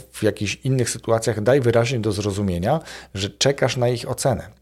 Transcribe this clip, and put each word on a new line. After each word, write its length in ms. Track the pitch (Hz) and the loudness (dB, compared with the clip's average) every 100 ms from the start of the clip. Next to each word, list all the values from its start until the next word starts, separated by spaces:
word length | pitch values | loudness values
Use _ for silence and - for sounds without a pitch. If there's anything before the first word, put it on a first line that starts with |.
| - | -8
w 100 | - | -2
jakichś 320 | 107 - 98 - | 0 0 -4 -4
innych 260 | 131 131 117 | 0 0 0
sytuacjach 500 | - - 113 120 107 | -4 0 0 0 0
daj 200 | 107 139 | 2 4
wyraźnie 400 | 117 113 120 123 | 4 2 2 0
do 120 | 107 | -2
zrozumienia, 680 | 101 104 98 101 85 101 160 - - - | 0 -2 0 0 0 0 0 -4 -18 -12
że 160 | 95 98 | -6 -6
czekasz 460 | - 135 139 127 127 | 0 0 2 0 0
na 120 | 123 | 0
ich 220 | 120 135 | -2 -4
ocenę, 380 | 120 139 95 - - | -4 -2 -2 -6 -6